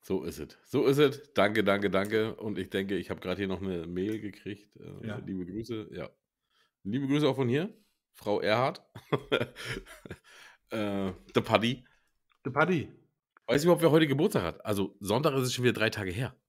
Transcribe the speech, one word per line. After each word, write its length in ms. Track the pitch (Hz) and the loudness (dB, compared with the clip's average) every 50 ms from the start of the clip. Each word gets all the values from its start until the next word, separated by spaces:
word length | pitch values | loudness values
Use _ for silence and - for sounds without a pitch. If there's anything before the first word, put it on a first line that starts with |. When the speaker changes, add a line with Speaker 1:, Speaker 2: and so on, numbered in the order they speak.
Speaker 1:
so 220 | _ - 95 92 64 | _ -2 -4 -4 -4
ist 140 | 82 80 73 | -6 -8 -10
es. 180 | 76 - - _ _ | -12 -12 -14 _ _
So 220 | _ - 131 127 | _ -2 2 4
ist 100 | 120 139 139 | 4 6 6
es. 360 | 151 139 127 131 - _ _ | 4 4 4 0 -12 _ _
Danke, 280 | - 98 104 107 110 101 | 2 2 4 4 2 4
danke, 280 | 98 98 101 98 98 | 4 2 2 2 0
danke. 440 | 90 95 98 104 110 110 110 113 - | 0 0 0 2 0 0 0 0 -4
Und 200 | - - 110 104 95 | -8 -8 -8 -6 -6
ich 120 | 95 - | -6 -4
denke, 260 | - 98 98 98 101 | -4 -4 -2 -2 -2
ich 140 | 90 90 - | -4 -4 -4
hab 100 | 98 90 | -8 -8
grad 160 | - 92 92 | -4 -6 -4
hier 120 | 90 101 95 | -2 -2 -4
noch 120 | 92 85 | -4 -4
eine 260 | 95 95 92 85 82 | -4 -6 -6 -6 -6
Mail 320 | 85 87 90 92 104 110 110 | -6 -4 -4 -4 -2 -4 -6
gekriegt. 540 | 107 104 95 - - - 104 101 - _ _ | -8 -10 -12 -12 -12 -12 -12 -12 -14 _ _
Äh, 300 | - - - 92 98 110 | -20 -18 -16 -16 -12 -10
Speaker 2:
Ja. 100 | 113 104 101 | -10 -10 -10
Speaker 1:
liebe 260 | - - 95 92 90 | -8 -8 -8 -8 -8
Grüße, 440 | 87 90 107 113 117 120 110 107 - - | -8 -8 -10 -8 -8 -8 -10 -10 -10 -12
ja. 160 | - 80 - _ _ _ _ _ _ _ _ _ _ _ _ _ _ _ | -12 -12 -12 _ _ _ _ _ _ _ _ _ _ _ _ _ _ _
Liebe 220 | 95 104 135 143 | -4 -4 -2 0
Grüße 220 | 135 139 147 151 139 | 0 2 2 2 2
auch 80 | 131 | 2
von 120 | 117 135 120 | 2 0 0
hier, 240 | 117 143 165 214 - _ _ _ _ _ _ _ _ | 0 0 -2 -4 -8 _ _ _ _ _ _ _ _
Frau 260 | - - 104 104 98 | -12 -4 -2 -2 0
Erhardt. 420 | - 95 107 117 127 139 175 - _ _ _ - - _ | 2 2 2 2 2 0 -2 -6 _ _ _ -20 -6 _
<laughs> 440 | - 135 - - - - 202 - - - - - - - - - - - _ - - - _ - - - - - - _ _ _ | -4 -4 -2 0 -2 -2 -2 -2 -8 -14 -10 -8 -8 -8 -10 -14 -20 -20 _ -16 -16 -16 _ -20 -20 -20 -20 -20 -20 _ _ _
Äh, 420 | - 113 107 104 101 98 98 92 92 - - - - | -4 -4 -2 -2 -2 -2 -2 -4 -4 -6 -14 -2 0
der 40 | 131 - | 0 0
Paddy. 420 | - 117 101 107 117 131 139 - _ _ _ _ _ _ _ _ _ _ _ _ | 4 2 2 4 2 -2 -2 -10 _ _ _ _ _ _ _ _ _ _ _ _
Speaker 2:
Der 60 | 139 | -6
Paddy. 400 | 127 147 156 170 185 156 117 - - - _ _ _ _ _ _ _ _ _ | 0 0 2 2 2 0 -2 -4 -10 -20 _ _ _ _ _ _ _ _ _
Speaker 1:
Weiß 160 | - 120 143 147 | 0 0 2 6
nicht, 80 | 175 | 6
ob 120 | 175 151 160 | 4 6 6
wer 80 | 160 139 | 6 6
heute 160 | 165 160 147 | 6 6 6
Geburtstag 340 | 135 131 160 208 - 135 98 | 2 2 2 2 2 0 -2
hat. 220 | 82 78 - - | -2 -4 -6 -4
Also 300 | 104 107 98 98 - - _ | -2 0 0 0 -2 -4 _
Sonntag 360 | 104 92 101 120 147 160 135 | -2 0 0 2 4 2 2
ist 80 | 135 131 | 2 0
es 100 | 127 - | 0 -2
schon 80 | - 123 | 2 2
wieder 120 | 123 110 | 2 2
drei 160 | 107 107 110 | 4 0 0
Tage 200 | - - 104 95 | 0 -2 -6 -6
her. 240 | 85 98 131 - - _ _ | -4 -4 -6 -6 -8 _ _